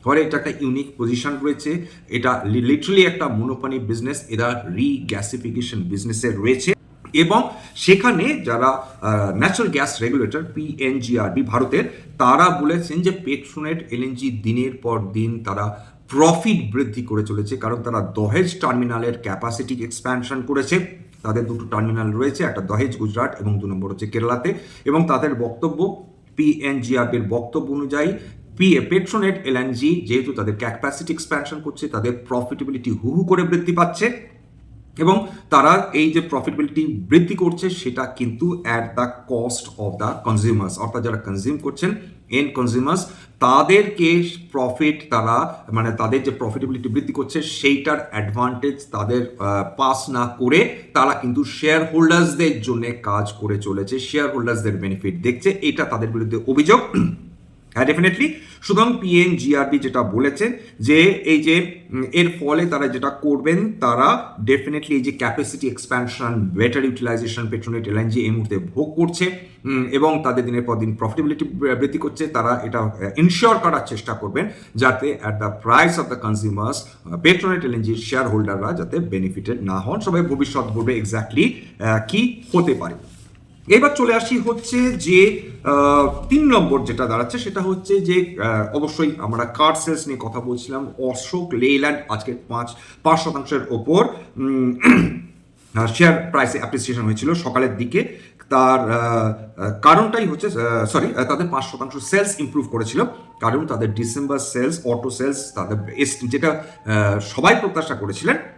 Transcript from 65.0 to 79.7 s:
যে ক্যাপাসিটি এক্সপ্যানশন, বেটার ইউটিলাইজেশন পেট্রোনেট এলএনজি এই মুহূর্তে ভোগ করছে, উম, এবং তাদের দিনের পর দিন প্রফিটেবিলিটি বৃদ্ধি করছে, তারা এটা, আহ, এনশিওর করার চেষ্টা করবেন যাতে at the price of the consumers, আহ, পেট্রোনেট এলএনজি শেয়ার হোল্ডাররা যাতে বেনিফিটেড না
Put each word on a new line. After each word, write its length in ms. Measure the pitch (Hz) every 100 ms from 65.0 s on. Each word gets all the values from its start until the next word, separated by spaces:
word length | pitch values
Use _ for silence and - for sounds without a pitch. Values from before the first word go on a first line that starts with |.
যে 100 | 127
ক্যাপাসিটি 560 | 135 120 127 143 - 131
এক্সপ্যানশন, 800 | 107 - 123 120 - 123 117 95
বেটার 360 | 90 120 135 135
ইউটিলাইজেশন 640 | 120 120 113 117 113 113
পেট্রোনেট 400 | 110 120 117 110
এলএনজি 340 | 107 113 117
এই 100 | 107
মুহূর্তে 260 | 113 107 98
ভোগ 380 | 85 131 151 160
করছে, 360 | 170 170 185 185 - - 135
উম, 200 | 135 123
এবং 300 | 135 156 151
তাদের 220 | 135 123 120
দিনের 160 | 120
পর 140 | 120 110
দিন 200 | 110 107
প্রফিটেবিলিটি 500 | 110 160 147 151 147
বৃদ্ধি 520 | 123 135 120 139 -
করছে, 300 | 151 - 151
তারা 320 | 123 113 120
এটা, 160 | 113 117
আহ, 120 | 107 101 98 120
এনশিওর 400 | 170 170 233 -
করার 300 | 170 147 -
চেষ্টা 260 | 107 -
করবেন 360 | 107 104 123 214 - - 113
যাতে 440 | 131 - 143 -
at 100 | 107
the 340 | 104 104 - 113
price 320 | 123 170 170
of 120 | -
the 140 | 120 107
consumers, 500 | 104 107 98 110 139
আহ, 460 | - - 85 87
পেট্রোনেট 440 | 160 185 190 180 131
এলএনজি 300 | 117 107 113
শেয়ার 320 | - 131 110
হোল্ডাররা 440 | 107 101 98 107
যাতে 280 | 120 85 170
বেনিফিটেড 640 | 170 98 92 95 101 123
না 180 | 98